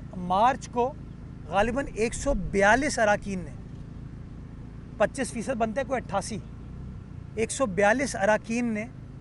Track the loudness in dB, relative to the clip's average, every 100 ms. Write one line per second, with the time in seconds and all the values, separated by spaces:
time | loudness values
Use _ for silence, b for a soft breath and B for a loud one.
0 | -10 -6 0 4 6 4 -2 0 0 -2
1 | -12 -14 -14 -12 -2 2 2 2 -2 0
2 | 0 0 0 0 2 6 8 6 4 4
3 | 4 4 2 -6 -6 -10 -12 -12 -12 -12
4 | -12 -12 -12 -12 -14 -12 -12 -12 -8 0
5 | 0 0 -4 -2 -2 0 0 0 -2 -2
6 | -2 -2 -2 -6 -8 -12 -12 -10 -10 -10
7 | -12 -12 -8 -2 -2 0 0 6 6 6
8 | 2 2 4 4 2 -2 0 -2 -4 -10
9 | -14 -14